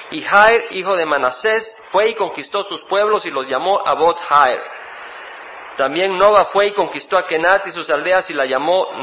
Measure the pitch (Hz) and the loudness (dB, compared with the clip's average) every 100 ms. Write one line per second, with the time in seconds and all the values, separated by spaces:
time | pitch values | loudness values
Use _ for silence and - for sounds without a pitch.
0 | - 156 151 196 214 233 - 190 185 185 | -14 -10 0 6 6 4 0 -6 -2 -2
1 | 160 143 127 - 220 220 220 - - 185 | 0 0 -2 -2 -2 -2 -4 -16 -4 0
2 | 220 226 180 151 139 202 185 165 - 190 | 0 0 -4 -6 -8 -6 -6 -10 -4 0
3 | 214 208 170 139 131 131 170 196 - 139 | 2 0 -2 -6 -4 -2 0 0 0 2
4 | 165 165 - 147 135 110 - - - - | 2 2 2 4 4 2 -6 -16 -18 -18
5 | - - - - - - - - 135 151 | -18 -18 -18 -18 -18 -18 -10 -4 -2 0
6 | 190 180 202 208 170 196 208 202 160 147 | 0 4 4 6 4 2 2 0 -4 -4
7 | - 185 175 160 170 196 196 170 156 147 | -2 -2 0 0 2 2 0 -8 -4 -2
8 | 165 185 180 151 131 131 151 185 - - | 0 0 0 -4 -2 -2 0 0 0 -4